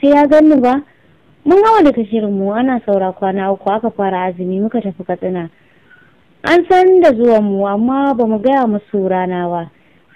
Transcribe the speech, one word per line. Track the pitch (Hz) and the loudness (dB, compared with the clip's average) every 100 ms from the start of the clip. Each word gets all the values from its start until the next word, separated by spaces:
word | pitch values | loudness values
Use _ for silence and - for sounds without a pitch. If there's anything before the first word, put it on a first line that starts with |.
sai | 277 285 | 2 2
ya | 294 | 4
ganni | 302 311 294 | 4 4 4
ba. | 247 262 294 _ _ _ _ _ - | 2 -2 -6 _ _ _ _ _ 0
Mun | 370 | 2
gama | 440 440 | 4 4
duka | 302 240 214 | 4 2 -2
shirinmu | 226 208 202 196 214 | -4 -4 -2 -2 -2
ana | 262 247 226 | -2 -2 -2
saura | 196 185 | -2 -2
kwana | 185 196 196 190 | -4 -4 -4 -4
uku | 196 - | -4 -4
aka | 214 226 | -4 -4
fara | 220 196 185 185 | -4 -4 -4 -4
azumi | 180 180 190 | -6 -6 -4
muka | 214 233 | -4 -4
tafi | 196 180 | -6 -10
Katsina. | 180 180 185 185 165 - _ _ _ _ _ _ _ _ - | -10 -8 -6 -8 -10 -16 _ _ _ _ _ _ _ _ -2
An | 339 339 | 0 2
san | 370 370 370 | 2 4 4
da | 330 | 4
zuwanmu | 226 240 220 208 196 202 | 4 2 2 2 -2 -2
amma | 202 233 269 277 247 | -2 -2 0 -2 0
ba | 226 | -2
mu | 214 | 0
gaya | 240 277 240 | 0 0 0
musu | 208 - 208 190 | -2 -4 -4 -2
rana | 185 185 180 175 | -2 -4 -4 -6
ba. | 170 170 _ _ _ _ | -6 -10 _ _ _ _